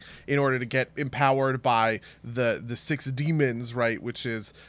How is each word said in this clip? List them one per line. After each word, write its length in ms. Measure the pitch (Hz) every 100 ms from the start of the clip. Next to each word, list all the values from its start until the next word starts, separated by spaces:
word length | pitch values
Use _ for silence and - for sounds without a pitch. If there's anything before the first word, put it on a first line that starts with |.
| - - -
in 100 | 143
order 200 | 139 127
to 40 |
get 260 | 120 131 127 -
empowered 640 | 139 123 139 135 135 131
by 400 | 131 113 113 110 - -
the, 400 | 117 117 120 101
the 120 | 117 120
six 300 | - 147 135
demons, 680 | 131 147 160 139 117 120
right? 260 | 120 117 110
Which 260 | 117 120 123
is, 280 | 113 101 -